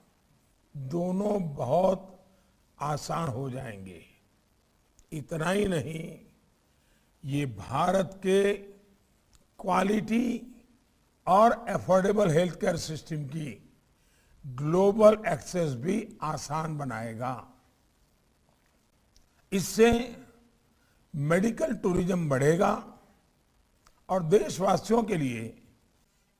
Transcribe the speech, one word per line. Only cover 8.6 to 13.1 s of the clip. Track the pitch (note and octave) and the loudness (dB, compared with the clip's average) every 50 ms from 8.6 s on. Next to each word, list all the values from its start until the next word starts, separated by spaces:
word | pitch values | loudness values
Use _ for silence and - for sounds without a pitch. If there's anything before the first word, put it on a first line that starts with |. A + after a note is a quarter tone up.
| - - - - _ _ _ _ _ _ _ _ _ _ _ _ _ _ _ _ | -8 -16 -20 -20 _ _ _ _ _ _ _ _ _ _ _ _ _ _ _ _
quality | - F#3+ F3+ F#3 F#3+ G3 G#3+ G#3+ - - A3 A#3 - - - - - - - - _ _ _ _ _ _ _ _ _ _ _ _ - | -4 0 0 2 2 2 2 0 0 0 0 0 0 0 -2 -6 -8 -14 -20 -20 _ _ _ _ _ _ _ _ _ _ _ _ 0
और | E3 F#3 G3+ A3 A#3 - - - - | 4 6 8 8 6 6 2 -4 -6
affordable | G3 D3 G#2 - F#3 F#3+ F#3 F#3+ G#3+ G#3+ G#3 E3+ | -6 -4 0 4 4 4 4 4 2 4 4 4
healthcare | C#3+ E3 F3+ F3 - - G#3 F#3+ E3+ D#3+ | 4 4 2 2 -2 -2 -2 -2 -2 -2
system | - - D#3 C#3+ - - | -4 -8 -10 -10 -10 -10